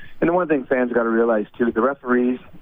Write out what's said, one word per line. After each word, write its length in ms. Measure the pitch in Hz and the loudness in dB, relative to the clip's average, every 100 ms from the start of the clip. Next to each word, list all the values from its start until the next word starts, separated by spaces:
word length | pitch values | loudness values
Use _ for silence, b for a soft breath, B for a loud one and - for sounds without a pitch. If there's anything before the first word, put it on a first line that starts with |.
| B B | B B
And 100 | 160 | 0
the 40 | |
one 140 | 180 165 | 0 0
thing 180 | 147 123 | -2 0
fans 260 | 131 123 | 0 2
gotta 160 | 120 117 | 0 0
realize, 360 | 113 117 110 104 - | 2 2 0 -2 -2
too, 140 | 117 | -2
the 100 | 113 | 0
referees 580 | 123 139 127 123 123 127 - - | 0 -2 -2 0 0 -2 -8 -8